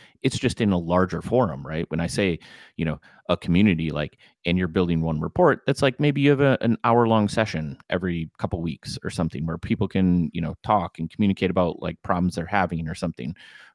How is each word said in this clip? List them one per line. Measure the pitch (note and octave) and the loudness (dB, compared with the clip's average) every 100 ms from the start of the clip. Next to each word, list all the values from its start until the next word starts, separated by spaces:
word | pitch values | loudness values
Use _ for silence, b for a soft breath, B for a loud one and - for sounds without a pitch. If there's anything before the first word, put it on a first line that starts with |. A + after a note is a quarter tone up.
| B B | B B
It's | C3 - | -4 0
just | B2+ - | -2 0
in | G#2+ | 0
a | F2 | 2
larger | E2+ F2+ F#2 E2 | 2 2 2 -2
forum, | - A#2+ G#2 C#2 C#2+ | 0 2 0 -2 -8
right? | D#2+ - | -6 -4
When | D#2+ | -4
I | E2+ | -2
say, | - G2 D#2+ B B B - | 0 0 -2 B B B -6
you | E2 | -4
know, | C#2+ b b - | -4 b b -2
a | F2 | -2
community, | - E2+ G#2+ D#2+ D#2+ | 2 4 4 4 -2
like, | D2 D2 _ b b F2 | -4 -6 _ b b -2
and | F2+ | 0
you're | F2+ | 0
building | F#2 F2 E2 | 0 2 2
one | D#2+ D2+ | 0 -2
report, | E2 - E3+ - - | -2 2 4 2 -2
that's | C#3 | 0
like, | C#3 - | 0 2
maybe | D3 C#3 | 0 2
you | C#3 | 4
have | C#3 | 4
a, | C#3 B2+ | 4 2
an | A#2+ A2+ | 2 2
hour | A#2+ A#2 A#2 | 4 4 4
long | A2 G#2 | 4 2
session | - A2 D#2 D2+ C2+ - | 0 -2 -2 -8 -10 -6
every | F#2 F2+ E2+ D#2+ - | -4 -2 -4 -6 -6
couple | G2 F2 | -6 -4
weeks | E2 - - - | -6 -8 -10 -10
or | - | -8
something | - E2 - D#2+ | -4 -4 -4 -6
where | D#3 | -6
people | - A2 G2 | -4 -4 -2
can, | F#2+ F#2 F2 D#2 | 0 2 2 0
you | F2 | -4
know, | D#2+ E2+ | -8 -6
talk | - G#2+ E2+ - | -2 0 -2 -8
and | D#2 | -8
communicate | - G#2 F#2+ F#2 | -2 0 0 0
about, | F2+ F2 - | 0 0 -2
like, | E2 - | -8 -8
problems | - F2+ F2+ - | -4 0 0 -2
they're | D#2+ | -2
having | G#2 F2+ E2 D#2+ | 0 0 -2 -6
or | |
something, | D#2+ F2 - B1+ F#2 B B B | -6 -6 -6 -10 -12 B B B